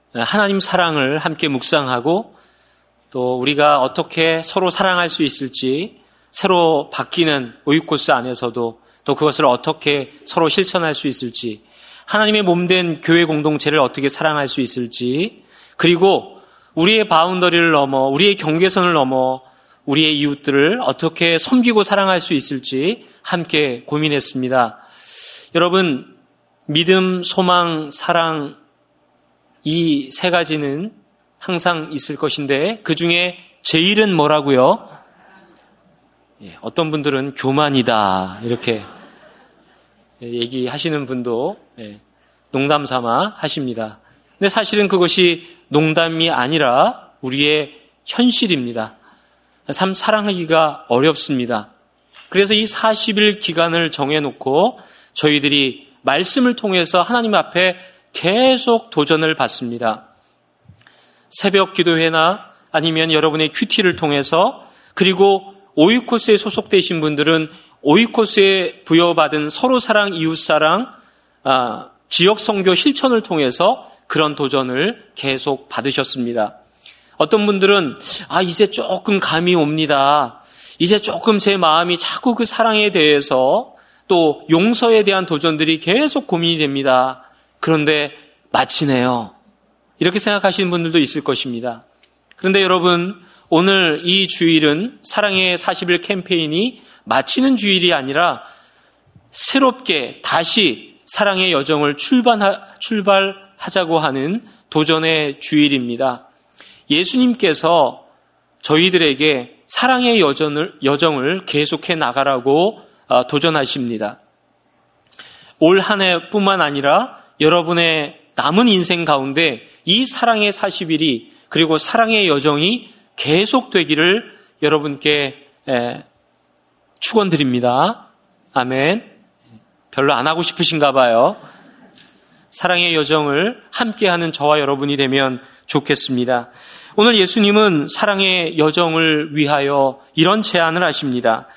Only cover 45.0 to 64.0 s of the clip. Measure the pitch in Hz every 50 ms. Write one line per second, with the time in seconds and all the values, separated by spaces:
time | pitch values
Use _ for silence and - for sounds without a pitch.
45 | 175 170 - - 180 175 170 165 - - - _ _ _ - 151 156 156 156 170
46 | 165 165 165 160 165 165 160 127 123 127 160 160 143 127 120 131 165 220 254 -
47 | - - _ _ - 131 127 139 143 147 151 151 147 139 - - _ _ _ _
48 | _ - - - 240 247 226 - - 220 175 139 123 120 117 117 110 113 - _
49 | _ _ _ _ _ _ _ _ _ _ _ _ _ - 147 - 185 190 190 185
50 | - - 214 214 202 208 196 180 170 156 165 160 156 151 143 - - - 120 123
51 | 135 160 151 139 - - 147 127 123 117 120 110 104 - _ _ _ _ _ _
52 | _ _ _ - - _ - 185 202 196 220 214 220 214 - - - 220 220 214
53 | - - 208 208 214 214 202 208 - - 165 165 165 170 165 170 170 160 - -
54 | 143 135 151 156 147 139 - - - 131 135 151 190 240 254 - - - - -
55 | - _ _ - - 151 147 147 135 147 147 143 139 131 117 - - _ _ _
56 | _ 135 135 151 185 175 - 277 247 247 240 240 - 208 190 180 170 160 - 180
57 | 170 - 240 247 233 220 208 180 151 - - 170 180 185 180 - - - _ _
58 | _ _ _ - - 170 196 226 254 262 262 247 - 247 233 226 233 - - -
59 | 147 - 165 156 160 156 156 - 139 113 - - 131 120 120 117 120 113 107 -
60 | - _ _ _ _ _ _ _ _ _ _ _ _ _ - _ - - _ _
61 | _ _ _ _ _ _ - - - 202 185 196 190 190 - - 170 170 165 160
62 | 160 160 160 160 160 170 196 214 - - - _ _ _ - 160 151 165 160 160
63 | 160 165 156 151 151 160 147 156 156 156 - - - 202 - - 202 180 170 -